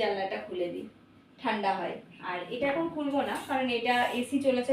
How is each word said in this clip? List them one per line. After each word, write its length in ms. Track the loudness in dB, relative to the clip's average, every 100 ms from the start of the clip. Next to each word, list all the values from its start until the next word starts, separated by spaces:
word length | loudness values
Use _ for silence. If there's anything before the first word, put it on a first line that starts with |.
জানলাটা 360 | 2 0 -2 -4 -4
খুলে 200 | -4 -4
দিই, 140 | -4 -10 -14 -20 -20 -20 -6
ঠান্ডা 300 | -2 0 2 0
হয়। 160 | -2 -6 -12 -10 -6
আর 100 | -6 -4
এটা 120 | -2 0
এখন 140 | 2 0 -2
খুলবো 240 | 0 0 0
না, 60 | -2 -2
কারণ 180 | 0 2 2
এটা 180 | 2 4 2 0
এসি 180 | 0 2 4
চলেছে 260 | 4 4